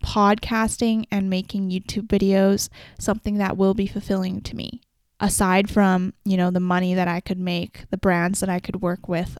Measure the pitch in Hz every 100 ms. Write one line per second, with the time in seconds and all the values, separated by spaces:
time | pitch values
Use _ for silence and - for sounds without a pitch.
0 | - 214 202 214 - 226 226 - 233 220
1 | 220 202 190 185 190 196 190 185 - 208
2 | 220 202 196 196 196 202 - - - -
3 | - 214 214 208 190 185 190 202 196 208
4 | - 190 185 190 - - - - _ _
5 | _ - 196 - 190 185 202 214 190 185
6 | 185 - 202 185 180 180 180 180 180 185
7 | 175 175 - 185 180 175 175 - - 202
8 | 190 175 175 196 190 180 - 185 180 175
9 | - 170 180